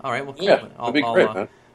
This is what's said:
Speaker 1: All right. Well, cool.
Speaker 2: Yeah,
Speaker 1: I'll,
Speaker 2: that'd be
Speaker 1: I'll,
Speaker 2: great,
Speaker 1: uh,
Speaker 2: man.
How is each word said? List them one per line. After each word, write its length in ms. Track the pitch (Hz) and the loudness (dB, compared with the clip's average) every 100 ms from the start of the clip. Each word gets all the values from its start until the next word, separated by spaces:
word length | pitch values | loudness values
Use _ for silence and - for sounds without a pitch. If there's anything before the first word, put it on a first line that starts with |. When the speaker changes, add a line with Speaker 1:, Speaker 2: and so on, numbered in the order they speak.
Speaker 1:
All 80 | 135 | -6
right. 140 | 123 139 | -6 -6
Well, 80 | |
cool. 140 | 139 190 | -4 2
Speaker 2:
Yeah, 160 | 156 - - | 2 0 -8
Speaker 1:
I'll, 80 | 120 | -2
Speaker 2:
that'd 20 | 139 | 0
be 80 | |
Speaker 1:
I'll, 100 | 120 | 2
Speaker 2:
great, 140 | 117 - | 2 2
Speaker 1:
uh, 40 | 98 | 0
Speaker 2:
man. 120 | 107 _ _ | -8 _ _